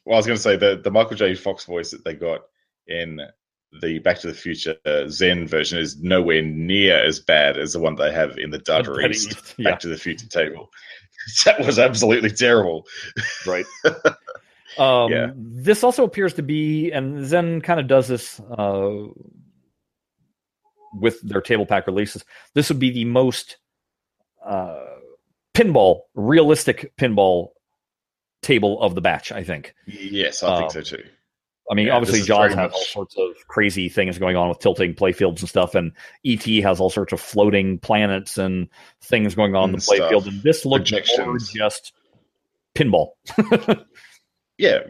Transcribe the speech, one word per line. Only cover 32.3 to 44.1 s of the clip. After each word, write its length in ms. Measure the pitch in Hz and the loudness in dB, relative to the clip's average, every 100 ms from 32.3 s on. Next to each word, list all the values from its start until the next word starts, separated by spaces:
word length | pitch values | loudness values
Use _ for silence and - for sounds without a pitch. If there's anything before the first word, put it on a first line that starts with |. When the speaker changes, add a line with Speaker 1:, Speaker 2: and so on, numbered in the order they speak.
| 104 104 | 4 4
Speaker 1:
very 20 | 98 | 2
Speaker 2:
has 100 | 90 | -2
all 60 | 92 | -4
Speaker 1:
much 120 | 92 | -8
Speaker 2:
sorts 240 | 101 95 - | -8 -10 -6
of 300 | 92 87 _ | -6 -6 _
crazy 420 | - 101 95 90 | 0 0 0 -4
things 300 | - 92 87 | -2 -2 -2
going 160 | 92 90 | 0 0
on 120 | 87 | 0
with 100 | 85 | 0
tilting 360 | 101 90 90 | 0 2 -2
playfields 440 | 82 95 - 92 82 | 0 -2 2 0 -2
and 100 | 90 | -4
stuff, 280 | 98 90 95 | 0 0 0
and 160 | 85 - - - | -4 -10 -20 -8
E 120 | 135 110 | -2 -2
T 240 | 113 107 | 0 0
has 180 | 98 87 | 2 2
all 100 | 92 | 0
sorts 220 | 104 95 | -2 -4
of 80 | 92 | -6
floating 580 | - 104 104 101 95 90 | -4 2 4 4 0 -4
planets 600 | - 107 104 95 98 - | 0 0 2 -2 -6 -6
and 300 | 95 92 87 - - _ | -4 -4 -6 -12 -20 _
things 340 | - 117 107 95 | -2 0 0 0
going 180 | 101 | 2
on 160 | 95 95 | 2 0
in 40 | 98 | 0
Speaker 1:
And 40 | |
Speaker 2:
the 40 | 107 | 2
playfield, 360 | 101 82 104 | 2 4 2
Speaker 1:
stuff. 40 | 98 | 0
Speaker 2:
and 80 | 101 | -2
this 240 | 143 160 139 | 0 2 2
looked 240 | 135 - | 0 0
more 100 | 107 | -2
Speaker 1:
Projections. 520 | - - 123 123 104 | 0 -2 -2 -6 -6
Speaker 2:
just 400 | 107 107 - - _ _ _ _ _ _ _ _ | -2 -2 -2 -14 _ _ _ _ _ _ _ _
pinball. 360 | - 135 87 73 _ - - | 0 2 2 0 _ -6 -2
<laughs> 480 | 214 240 - 208 - _ - | 2 0 2 -2 -4 _ -20